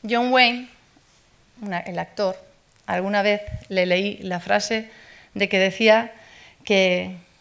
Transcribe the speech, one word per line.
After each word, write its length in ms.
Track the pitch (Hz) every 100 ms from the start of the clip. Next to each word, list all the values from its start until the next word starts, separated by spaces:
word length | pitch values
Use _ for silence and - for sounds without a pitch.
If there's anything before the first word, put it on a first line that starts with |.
| 214
John 240 | 233 247
Wayne, 360 | 254 240 247 254 - _ _ _ _ _ _ _ -
una, 200 | 208 180
el 180 | 190 175
actor, 380 | 185 - 196 190 - _ _ _ -
alguna 360 | 180 190 202
vez 200 | 202 208 208 - -
le 160 | 190
leí 320 | 180 180 202 -
la 220 | 190 180
frase 500 | 180 208 208 220 220 - - - -
de 140 | 196 196
que 100 | 196
decía 540 | 190 190 220 220 233 - - - - _
que 520 | - 202 185 180 185 180 - _